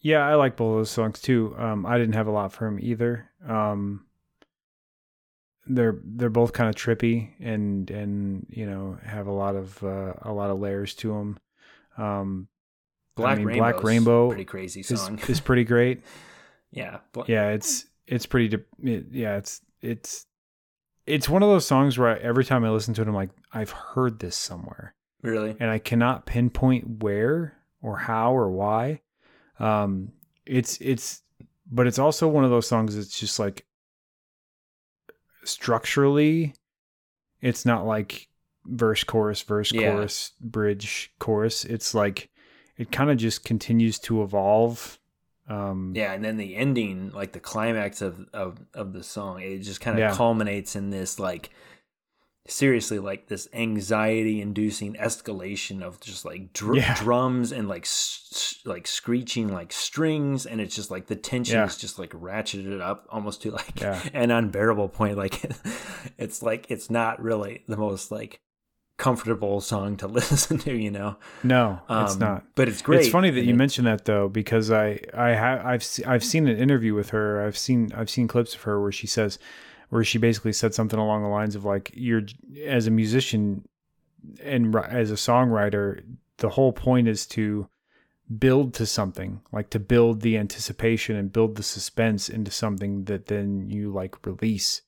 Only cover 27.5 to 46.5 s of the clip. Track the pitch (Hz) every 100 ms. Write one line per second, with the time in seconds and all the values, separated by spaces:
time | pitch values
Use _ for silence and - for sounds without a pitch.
27.5 | - _ _ 113 98 92 110 113 131 107
28.5 | 92 101 110 123 151 _ _ _ _ _
29.5 | _ 110 107 101 95 95 - _ _ -
30.5 | 127 120 - 131 127 - - _ _ -
31.5 | _ _ 120 123 120 139 151 160 151 135
32.5 | 120 113 117 110 104 101 - 107 - 104
33.5 | 98 _ _ _ _ _ _ _ _ _
34.5 | _ _ _ _ _ _ - _ _ -
35.5 | - - 117 - - 139 143 151 160 160
36.5 | - _ _ _ _ _ _ _ _ 131
37.5 | 117 123 117 98 110 101 - - _ _
38.5 | _ - 120 117 107 - 113 107 104 -
39.5 | 104 104 113 107 101 104 - - _ 120
40.5 | 110 104 101 107 - - _ - 107 110
41.5 | - - 117 - 110 101 98 - _ _
42.5 | _ _ _ 117 - 143 139 113 - -
43.5 | 113 - 117 113 110 - 113 104 101 98
44.5 | 107 117 117 - - _ _ _ _ _
45.5 | 104 101 95 95 95 104 95 107 110 101